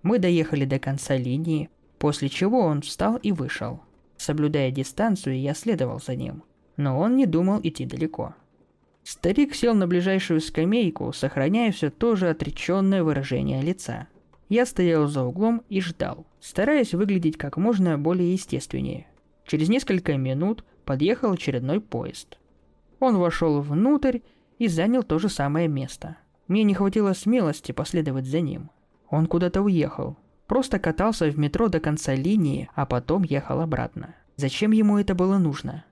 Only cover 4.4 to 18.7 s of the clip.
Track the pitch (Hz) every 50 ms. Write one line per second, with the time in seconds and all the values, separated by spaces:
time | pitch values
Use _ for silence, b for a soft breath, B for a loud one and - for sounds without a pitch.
4.4 | 147 151 156 147 139 131 135 139 131 - - - 208 226 202 185 - - 131 131
5.4 | 135 143 - - - 226 220 160 131 123 113 123 - - 127 131 131 - - 156
6.4 | - _ _ _ _ _ _ - 147 139 131 135 170 226 254 262 277 190 160 160
7.4 | 175 190 202 214 - 160 156 - 131 123 - 127 147 156 - - - - - -
8.4 | _ _ _ _ _ _ _ _ _ _ _ _ _ - - - - 220 196 294
9.4 | 294 285 - - - 240 233 208 190 170 180 175 175 190 190 190 190 - 170 160
10.4 | 160 - - - 156 180 214 240 226 170 156 - - - 147 - - 135 - 143
11.4 | 135 147 196 226 240 220 185 - - 143 - - 226 233 226 190 185 175 160 160
12.4 | 165 147 - - - - 175 196 190 190 196 190 170 160 147 139 139 135 131 139
13.4 | 135 139 135 135 135 165 185 185 - - 117 110 139 - _ _ _ _ _ _
14.4 | _ _ 202 233 247 247 - - 180 175 165 156 151 143 147 139 127 123 123 180
15.4 | 208 226 233 233 240 _ 208 190 185 175 165 _ - 143 - - 160 _ _ _
16.4 | - - - - 196 254 302 294 240 - - 170 208 202 202 185 175 160 156 -
17.4 | - 143 - - 180 226 240 190 190 175 160 143 143 160 180 185 180 175 185 190
18.4 | - - - 131 - -